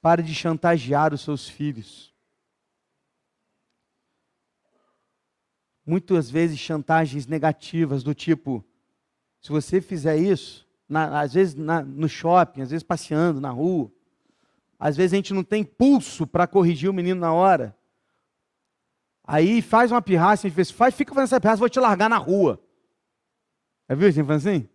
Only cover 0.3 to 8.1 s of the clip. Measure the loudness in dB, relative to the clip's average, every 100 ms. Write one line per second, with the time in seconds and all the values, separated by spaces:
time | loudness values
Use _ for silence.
0.3 | -6 -4 -2 0 0 0 0 0 -2 -8
1.3 | -8 -10 -8 -8 -8 -16 -20 -20 _ _
2.3 | _ _ _ _ _ _ _ _ _ _
3.3 | _ _ _ _ _ _ _ _ _ _
4.3 | _ _ _ _ _ _ _ _ _ _
5.3 | _ _ _ _ _ -4 -4 0 -2 0
6.3 | -2 -2 -4 -8 -8 0 0 0 -6 -8
7.3 | -2 -2 -4 -8 -4 -2 -2 -4